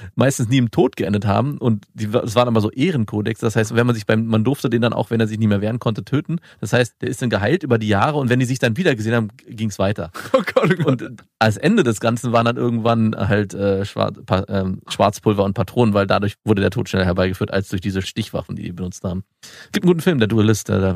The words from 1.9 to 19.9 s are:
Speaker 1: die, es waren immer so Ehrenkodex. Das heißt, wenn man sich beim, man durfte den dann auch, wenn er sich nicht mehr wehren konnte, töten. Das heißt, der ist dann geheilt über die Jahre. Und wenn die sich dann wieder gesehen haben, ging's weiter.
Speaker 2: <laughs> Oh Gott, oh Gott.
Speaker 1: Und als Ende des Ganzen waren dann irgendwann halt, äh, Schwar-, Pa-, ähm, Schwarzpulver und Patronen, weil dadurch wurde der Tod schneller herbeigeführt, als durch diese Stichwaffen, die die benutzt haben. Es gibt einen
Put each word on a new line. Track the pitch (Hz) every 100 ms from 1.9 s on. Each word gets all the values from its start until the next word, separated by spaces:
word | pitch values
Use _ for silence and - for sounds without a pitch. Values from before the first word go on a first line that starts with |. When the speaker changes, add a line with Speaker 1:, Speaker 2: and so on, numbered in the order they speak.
Speaker 1:
die, | -
es | 107 113 -
waren | 110 123
immer | 113
so | 107
Ehrenkodex. | 131 156 156 107 107 107 113
Das | 117 113
heißt, | 110
wenn | 117 123
man |
sich | 117
beim, | 104 110 113
man | 110
durfte | 110 143 127
den | 117
dann | 117
auch, | 110 113
wenn | 117
er | 110
sich | 107
nicht | 110
mehr | 101
wehren | 104 120
konnte, | - 110
töten. | 98 135 - 165 - -
Das | 117
heißt, | 127 120 _
der | 113
ist | 123
dann | 127
geheilt | 104 104 170
über | 147 117
die | 107
Jahre. | 101 127 151
Und | 131
wenn | 123
die |
sich | 127 131
dann | 123 113
wieder | 180
gesehen | 123 110
haben, | 117 107 - -
ging's | 107 110 98
weiter. | 98 101 85 -
Speaker 2:
<laughs> | -
Oh | 262 196
Gott, | - 175 180
oh |
Gott. | 147 127
Speaker 1:
Und | - 123 _ _
als | 110 101
Ende | 151 220
des | 123 107
Ganzen | 117 113 123
waren | 117
dann | 117 120
irgendwann | 120 117 110 117 110 110
halt, | 98 101 101
äh, | - 101 98 98
Schwar-, | - 104
Pa-, | 104 - 92 98
ähm, | 98 95 95 -
Schwarzpulver | - 101 - - 101
und | 98
Patronen, | 98 101 - 117
weil | 101 98
dadurch | 98 101 -
wurde | - 104
der | 95
Tod | 123 101
schneller | 95 92
herbeigeführt, | 92 92 92 -
als | 95 98
durch | 98
diese | 101 95
Stichwaffen, | 95 - 107 98 87
die | -
die | -
benutzt | 90 90 -
haben. | 98 90 - _
Es | - - -
gibt | 208
einen | 180